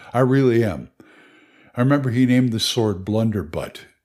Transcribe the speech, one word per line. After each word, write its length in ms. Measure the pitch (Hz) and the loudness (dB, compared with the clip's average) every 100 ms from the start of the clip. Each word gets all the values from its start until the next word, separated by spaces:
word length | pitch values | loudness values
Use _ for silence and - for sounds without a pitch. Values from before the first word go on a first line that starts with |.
| - | -6
I 80 | 120 | 0
really 420 | 131 135 131 117 | 2 2 2 2
am. 280 | 110 71 62 _ - - - _ _ _ _ - | 0 -4 -12 _ -20 -20 -20 _ _ _ _ -2
I 40 | |
remember 300 | 127 143 131 | 0 2 0
he 160 | 120 127 | 0 2
named 260 | 127 127 | 2 2
the 80 | 110 | -2
sword 440 | - - 110 92 | -2 0 -2 -2
Blunderbutt, 720 | 95 107 113 101 76 80 - - - _ | -4 -2 0 -2 -6 -8 -10 -14 -20 _